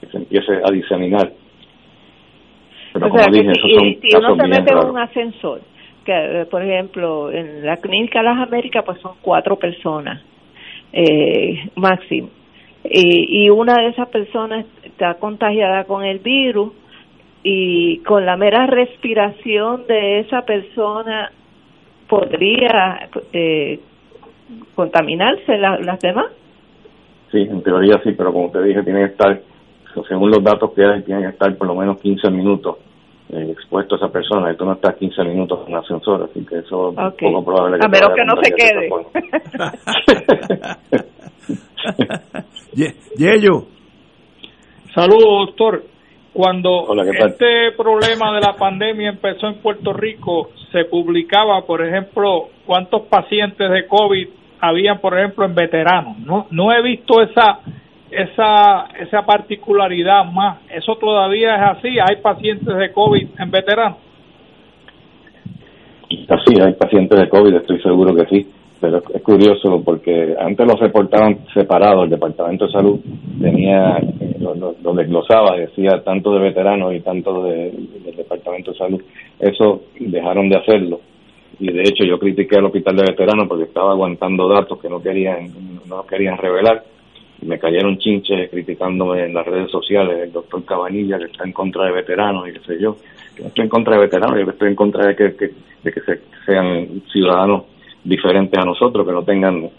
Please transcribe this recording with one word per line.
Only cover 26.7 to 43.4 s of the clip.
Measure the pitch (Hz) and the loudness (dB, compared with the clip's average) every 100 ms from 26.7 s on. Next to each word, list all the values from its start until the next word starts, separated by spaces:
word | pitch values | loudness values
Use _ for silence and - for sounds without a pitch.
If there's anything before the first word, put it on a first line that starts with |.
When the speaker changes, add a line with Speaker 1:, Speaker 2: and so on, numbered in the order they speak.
| _ - _ _ _ _ | _ -20 _ _ _ _
Speaker 1:
Sí, | 104 | -2
en | 101 98 | -2 -4
teoría | 85 92 98 104 | -2 2 4 4
sí, | - 98 | 2 -2
pero | 90 | -2
como | 87 87 | -2 -4
te | 92 | -2
dije, | 98 98 | 0 0
tiene | 95 98 | -2 0
que | 98 | -2
estar, | - 101 98 - _ _ _ - - - | 2 2 2 -6 _ _ _ -16 -14 -8
según | 92 104 | -2 4
los | 107 | 4
datos | 98 104 110 | 4 2 0
que | - | 2
hay, | 101 101 | 2 2
tiene | 98 98 | -4 -6
que | 92 | -6
estar | - 98 95 | -2 -2 -2
por | 95 | -4
lo | 90 | -2
menos | 98 98 | -2 -2
quince | 101 98 101 | -2 0 0
minutos, | 92 95 98 92 82 _ _ _ _ _ | 0 0 0 -4 -10 _ _ _ _ _
eh, | 82 80 | -10 -10
expuesto | 82 - 92 98 | -10 -6 -6 -2
a | 101 | -4
esa | 98 | -2
persona, | 90 - 104 87 | -4 -2 -2 -2
y | 82 | -4
tú | |
no | 92 | -4
estás | 95 - - | 0 -2 -2
quince | 95 - | -8 -4
minutos | 87 87 92 90 - | -4 -2 -4 -6 -6
en | |
un | 85 | -10
ascensor, | - 85 107 98 85 | -8 -8 -2 -2 -4
así | - | -10
que | - 85 | -10 -10
eso | 85 92 92 | -8 -6 -4
Speaker 2:
Ok. | 85 190 190 | -4 -6 -4
Speaker 1:
es | - | -2
poco | 87 | -2
probable | 90 131 90 180 | -2 0 0 0
que | 220 | 2
Speaker 2:
A | |
Speaker 1:
te | 196 | 4
Speaker 2:
menos | 202 | 4
Speaker 1:
vaya | - | 2
Speaker 2:
que | 226 | 0
no | 233 | 2
se | 247 | 0
Speaker 1:
contagiar | 220 233 208 | 2 2 2
de | 160 | -4
esa | |
Speaker 2:
quede. | |
Speaker 1:
forma. | 180 170 330 349 311 - - 175 - - - - - - - - - - | -6 -6 -8 -6 -8 -8 -10 -10 -10 -6 -2 2 2 2 0 0 -6 -6
Speaker 3:
<laughs> | - _ 127 - _ - _ - - _ - 220 - - 190 - 175 - - - | -14 _ -4 -4 _ -20 _ -12 -12 _ -12 -10 -4 -4 -6 -10 -16 -16 -20 -14
Ye-, | - 151 - _ - | -6 -6 -6 _ -2
Yello. | 165 214 | 2 4